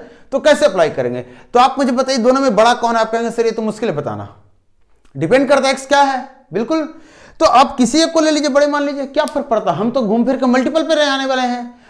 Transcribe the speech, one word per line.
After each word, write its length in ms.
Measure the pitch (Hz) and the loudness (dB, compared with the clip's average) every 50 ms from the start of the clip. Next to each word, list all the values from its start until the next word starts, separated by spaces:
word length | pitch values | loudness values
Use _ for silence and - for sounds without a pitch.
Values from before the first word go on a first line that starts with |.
| - - - - - - | -10 -18 -20 -20 -18 -6
तो 80 | - 262 | -6 0
कैसे 260 | - 302 294 - 302 | 4 4 4 4 4
अप्लाई 240 | 294 185 180 165 151 | 0 2 2 0 0
करेंगे? 320 | 147 - 127 123 120 127 | 0 -2 -4 -4 -4 -6
तो 380 | 127 - - - - _ _ 240 | -10 -12 -18 -20 -20 _ _ 2
आप 160 | 247 269 269 262 | 2 2 2 0
मुझे 140 | 285 240 | -2 0
बताइए, 260 | 254 240 262 254 269 269 | 0 0 -2 -2 -2 0
दोनों 240 | 214 247 254 269 | 2 2 2 2
में 140 | 277 269 214 | 2 0 2
बड़ा 180 | 185 220 233 240 | 4 4 4 2
कौन 220 | 233 233 233 233 | 2 0 -2 0
है? 60 | 226 | 0
आप 100 | 220 220 | 0 0
कहेंगे, 200 | 226 226 233 233 | -2 -4 -4 -4
"सर, 140 | 226 - 233 | -2 -2 -2
ये 60 | 226 | -2
तो 100 | 220 226 | -2 -2
मुश्किल 280 | 220 214 208 - - 220 | -4 -6 -4 -4 -4 -4
है 60 | 170 | -4
बताना, 420 | 147 139 120 107 101 101 101 - - _ _ _ _ _ _ _ _ _ _ _ _ _ _ _ 139 | -4 -6 -8 -8 -10 -12 -14 -16 -20 _ _ _ _ _ _ _ _ _ _ _ _ _ _ _ -6
डिपेंड 320 | 147 160 208 262 277 247 | -2 0 2 2 2 2
करता 180 | 285 269 262 269 | 2 2 2 0
है 60 | 269 | -2
एक्स 140 | 262 - - | -4 -4 0
क्या 140 | 285 285 | 2 2
है।" 440 | 277 269 269 254 247 - - _ _ _ 151 | 2 2 0 -4 -8 -10 -20 _ _ _ -6
बिल्कुल, 420 | 196 233 - 320 320 311 - - - - - - - - - - - | -6 -4 -2 -2 -4 -4 -6 -10 -18 -20 -20 -20 -20 -20 -20 -6 0
तो 60 | 320 | 0
आप 320 | 302 - 240 277 247 - - | 4 4 4 4 4 2 0
किसी 240 | 247 220 - 311 | 0 2 4 2
एक 120 | 330 320 330 | 0 2 2
को 60 | 320 | 2
ले 120 | 311 311 | 2 2
लीजिए, 180 | 311 302 285 302 | 2 0 0 0
बड़े 180 | 254 285 294 294 | 2 2 2 2
मान 160 | 285 294 285 | 0 -2 -2
लीजिए, 220 | 285 285 277 277 | -4 -4 -6 -8
क्या 200 | 269 269 294 302 | -6 -2 -2 -2
फर्क 200 | 294 - 294 - | -2 -2 -6 -2
पड़ता 260 | - 233 214 - 180 | -2 -2 -2 0 -2
है? 60 | 170 151 | -4 -2
हम 140 | 202 240 | -2 -2
तो 100 | 226 277 | -2 -2
घूम 240 | 247 196 208 233 240 | -2 0 0 0 0
फिर 120 | 226 269 262 | 0 0 0
के 80 | 247 | 0
मल्टीपल 380 | 254 240 254 254 - 269 320 311 | 0 0 2 0 0 -2 -2 0
पे 120 | 285 320 | 0 0
रहने 300 | 302 302 285 269 269 269 | 0 0 0 -2 -4 -2
वाले 160 | 269 269 254 | -2 -2 -2
हैं। 400 | 254 247 240 247 240 240 - _ _ | -2 -4 -4 -6 -8 -14 -16 _ _